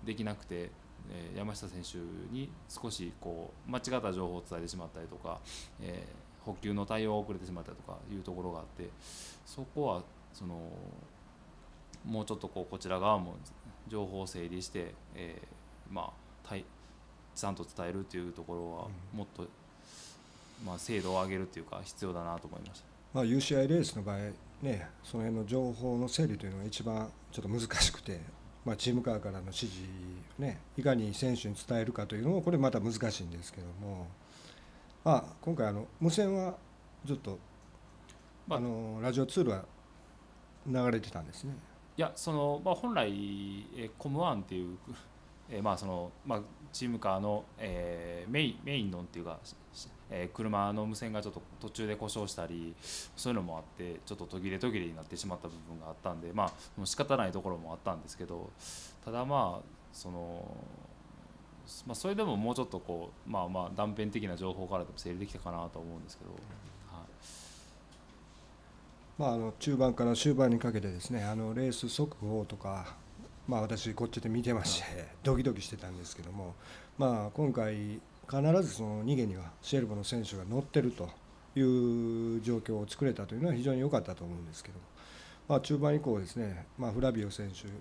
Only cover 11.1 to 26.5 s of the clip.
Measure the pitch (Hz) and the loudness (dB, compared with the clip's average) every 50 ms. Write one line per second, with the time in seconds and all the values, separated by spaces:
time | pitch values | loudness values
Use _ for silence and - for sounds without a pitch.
11.1 | - - - - - - - - - - - - - - - - - - - - | -18 -20 -20 -20 -20 -20 -20 -20 -18 -18 -18 -18 -18 -18 -18 -18 -18 -10 -4 -2
12.1 | 113 110 107 - 110 - - 92 - 98 87 - 95 92 - 92 92 92 92 104 | -2 0 0 -2 -4 -4 -4 -6 -4 -4 -6 -4 -6 -6 -2 0 2 4 6 6
13.1 | 107 101 90 87 85 - - - - - - - - - - 110 110 107 101 92 | 6 6 4 -2 -6 -8 -12 -14 -14 -16 -16 -16 -16 -14 -12 -6 -2 -2 -2 -2
14.1 | 95 95 95 92 - 92 85 85 87 90 90 - - 101 87 82 - - - - | -2 -4 -4 -4 -4 -4 -4 -4 -4 -4 -6 -4 -4 -4 -4 -4 -6 -12 -16 -16
15.1 | - - 90 85 82 87 - - - - - - - - - - 95 92 85 - | -12 -10 -10 -10 -10 -12 -14 -14 -16 -20 -20 -20 -20 -18 -14 -8 -6 -6 -6 -6
16.1 | - - - - - - - - 104 98 - - - - - - - - - - | -8 -12 -20 -20 -20 -18 -10 -6 -6 -6 -6 -8 -16 -20 -20 -20 -20 -20 -20 -20
17.1 | - - - - - - - 101 95 - 85 - - - 90 87 90 98 98 92 | -20 -20 -20 -14 -8 -4 -2 -2 -2 -2 -6 -8 -4 -4 -2 -2 -2 -2 -4 -4
18.1 | - 90 87 87 85 85 82 85 87 85 85 85 82 85 87 95 101 90 90 95 | -4 -4 -4 -4 -6 -8 -6 -6 -4 -4 -4 -4 -4 -6 -6 -6 -8 -10 -10 -10
19.1 | - 107 101 - - - 87 85 - - - - - - - - - - - - | -6 -8 -8 -8 -6 -8 -10 -10 -10 -18 -20 -20 -20 -20 -20 -18 -18 -16 -16 -16
20.1 | - - - - - - - - - - 117 98 90 87 - - 117 101 90 92 | -18 -18 -20 -20 -20 -20 -20 -18 -14 -10 -6 -6 -4 -4 -2 0 0 2 2 4
21.1 | 92 92 92 95 95 95 95 92 - 85 82 - - 95 98 98 - - 104 95 | 4 4 4 4 2 0 -2 -2 -4 -10 -8 -6 -8 -8 -8 -10 -8 -4 -2 -2
22.1 | 90 87 85 85 85 85 - 80 87 - - 92 95 - - - - - - - | -2 -2 -2 -2 -4 -4 -6 -8 -10 -10 -10 -12 -12 -14 -16 -18 -20 -20 -20 -4
23.1 | - 131 127 113 120 135 135 - 147 135 135 139 160 170 151 - - 113 98 101 | 0 2 4 6 6 6 6 4 6 6 6 8 6 6 6 4 0 -2 -2 -2
24.1 | 101 98 101 104 95 - - - - - 143 139 117 101 85 - - - - - | -2 -2 -2 -4 -6 -8 -12 -18 -10 -4 -2 0 0 0 -2 -6 -12 -14 -12 -6
25.1 | - 117 110 113 113 113 110 101 123 131 127 123 117 110 123 127 123 120 123 123 | -4 0 0 2 0 0 0 2 2 2 2 2 0 0 0 2 2 2 2 2
26.1 | - - 160 147 107 - - 98 | 4 4 4 4 4 0 -2 -4